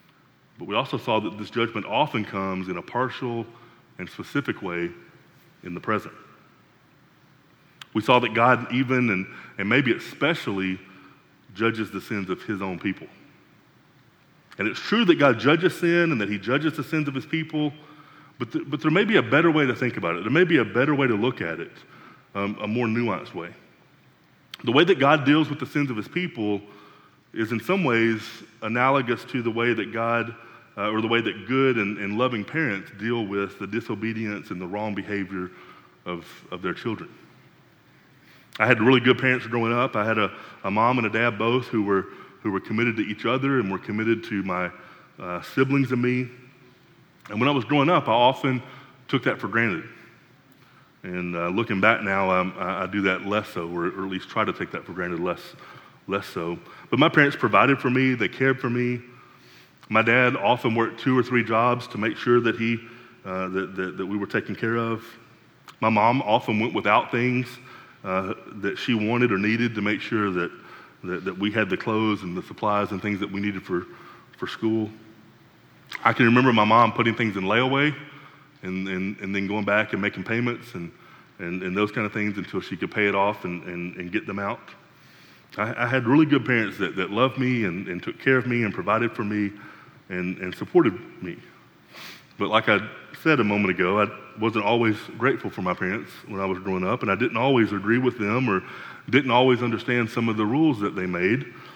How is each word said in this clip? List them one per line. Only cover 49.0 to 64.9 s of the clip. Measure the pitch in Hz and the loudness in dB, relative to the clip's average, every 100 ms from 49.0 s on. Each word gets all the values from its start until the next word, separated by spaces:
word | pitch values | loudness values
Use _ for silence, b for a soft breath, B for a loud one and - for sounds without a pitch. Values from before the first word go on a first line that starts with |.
| - | -4
took | 131 | -2
that | 135 - | 0 -2
for | 98 | -2
granted. | 110 117 147 - - - - _ _ _ _ b b b _ | 0 0 -2 -6 -16 -20 -20 _ _ _ _ b b b _
And, | 92 90 87 87 | -10 -6 -4 -2
uh, | 87 | -2
looking | 92 113 101 | -2 -2 2
back | 110 117 | 2 2
now, | 104 98 95 | 0 0 2
um, | 92 92 92 | 2 0 -4
I, | 92 92 | -6 -4
I | 92 | -4
do | 104 | 0
that | 95 92 98 | 2 0 0
less | 104 104 | -2 -2
so, | - 85 | -6 -6
or, | 87 87 | -4 -4
or | 92 | -4
at | 95 | -6
least | 95 - | -6 -6
try | - | -4
to | 104 | -2
take | 90 92 | -2 -6
that | 82 | -8
for | - | -10
granted | 87 87 85 | -8 -6 -4
less, | 90 85 - - B B B B - | -4 -4 -8 -20 B B B B -6
less | 98 98 | -4 -4
so. | - 85 85 - B B | -6 -6 -6 -10 B B
But | 123 | 2
my | 156 | 4
parents | 160 143 143 | 6 4 4
provided | 120 101 117 135 | 2 6 6 4
for | 131 | 2
me. | 127 131 | 2 2
They | 123 101 | 2 -2
cared | - 135 131 | 0 0 0
for | 127 | -2
me. | 120 123 123 - B B B B B B B - | -2 -2 -4 -8 B B B B B B B 0
My | 113 | 4
dad | 113 120 123 - | 6 6 4 4
often | 101 123 127 | 2 2 2
worked | 113 113 - | 2 0 0
two | - 127 | 2 2
or | |
three | 120 123 | 4 2
jobs | 110 113 120 120 120 | 2 2 2 0 -4
to | 107 | -4
make | 110 107 | -2 -2
sure | - 120 | 4 4
that | 117 98 | 4 0
he, | 113 117 - B B B | 0 -2 -6 B B B
uh, | 101 92 92 | -10 -6 -4
that, | 92 92 95 | -4 -4 -4
that, | 92 90 | -6 -6
that | 95 | -6
we | 104 | -4
were | 98 | -4
taken | 110 - | -4 -4
care | 101 113 117 | -4 -2 -2
of. | 117 | -2